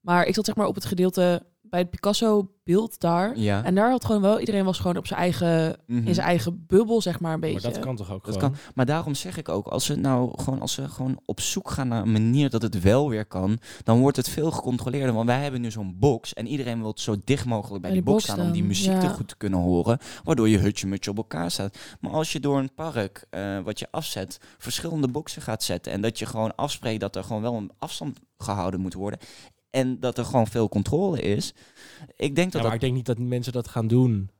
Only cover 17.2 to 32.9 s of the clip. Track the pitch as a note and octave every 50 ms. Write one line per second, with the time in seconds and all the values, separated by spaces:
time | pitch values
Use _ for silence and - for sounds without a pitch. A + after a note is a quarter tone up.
17.2 | - - C3+ C3+ - B2 A#2 G#2+ G2+ - G2+ G2 F2 - F#3+ F#3 F3+ - G3+ A3
18.2 | G#3+ - G3+ F#3+ F3 F3 E3+ E3+ F3 G3+ G3 F#3 G3 F#3+ F#3+ F#3 F#3 F3+ G3 -
19.2 | - - - _ - G2+ F#2+ F2+ F2 F2 F2+ F2 E2+ - A#2 C3 - - - -
20.2 | - - D#3+ B2+ A2 A2 A2 G2 G2+ G2+ G#2 - - F#2+ G2 F#2+ - - G2+ G#2+
21.2 | A2+ _ - D#2+ E2+ F2 - - G2 G2 - - - - - - - - - D#3
22.2 | D#3+ D#3 - D#3+ C3 C#3+ C#3 C#3 C3+ C3 _ - D#3 E3 C#3+ A#2+ G#2 G2 _ -
23.2 | - _ - F2+ G2 G2+ G2 G2+ F2+ F#2+ G#2 - - - - - D#3 - - -
24.2 | F#2+ F2 - - - - - _ - - A#2+ - - E3 E3 D#3 C#3+ B2+ B2 D3
25.2 | D3+ - - - - - A2 - - - F#2 F2 - - - G2 G2+ A#2 A2 -
26.2 | G#2+ - - A2+ A2 A2 - - A2 D3 C#3+ - - B2 A2 G#2+ G2 G2 - G2+
27.2 | F#2+ - A#2+ G#2+ G#2+ A#2+ A#2+ A2+ G2+ - - _ - D#3+ - - - D3 - -
28.2 | _ _ _ _ - - G2+ G2+ F2 F#2 F#2+ F2+ F#2+ F#2 E2+ F#2 G2 G#2 G#2 -
29.2 | - - - - - - _ _ _ _ - C3 C3 B2+ B2+ A2 - B2 A#2 -
30.2 | A#2+ - - B2+ A2+ G#2+ - A#2+ A2+ G#2 - G#2 G2 - - D#3 G3 G3 E3+ -
31.2 | - F#2+ G2+ G#2+ - - - _ - - _ - - - - - D#3 - - _
32.2 | - C#3+ C#3 D3 F3 F#3 - - A#2 A2+ A2 A#2 B2+ C3